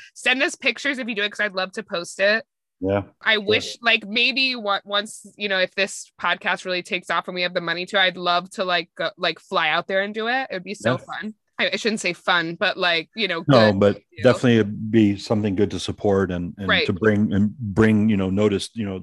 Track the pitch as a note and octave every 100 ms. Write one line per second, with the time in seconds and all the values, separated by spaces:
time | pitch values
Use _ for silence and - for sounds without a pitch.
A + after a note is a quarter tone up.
0 | - - B3 C4 D#4+ - C4 A3+ A#3 B3+
1 | A#3+ G3+ G#3 G#3 G#3 F#3 F#3+ A3+ - F#3
2 | F3 - G3 A3 - _ _ - F#2+ G2+
3 | G2 _ A3 G#3+ G3+ G#3+ - - A#3 A3+
4 | G3+ A#3 B3 C4 C4 B3 G3+ G3 G3+ G3+
5 | G#3 - G3+ - G#3 F#3+ F#3 - F#3+ -
6 | - - F3+ F3+ F#3+ F#3 F#3+ F3+ - F#3
7 | - E3+ F#3 F3+ F3+ F3+ E3+ E3+ F3+ G3+
8 | F#3 F3+ F3 F3 F#3 - F#3 F3 E3+ -
9 | E3 - F3 E3 - F#3 D#3+ E3 F3 F#3+
10 | G3+ G#3+ A3 C4 C4 F#3 F#3 G#3 - C3
11 | - C#3 G#3+ - _ - F#3+ G3 A3+ G#3+
12 | F3+ E3 - F3 E3 E3+ G3 F3+ F3+ E3
13 | D#3+ - F#3+ E3+ D3 C3 G#2+ G2 G2+ G2+
14 | _ - B2 A2+ B2+ A2+ G2+ G#2 A2 A2+
15 | G#2 G2 - G#2+ G#2 F#2+ G2 F2+ - F#2
16 | G#2 G2 F#2 F2 F2 - G2 F#3+ C3+ F#2
17 | G#2+ G#2 G#2+ G2 G#2 - G#2+ F#2+ A2 G#2+
18 | A2 G2+ F#2+ F#2+ G#2 F#2+ - A2+ G2+ F#2+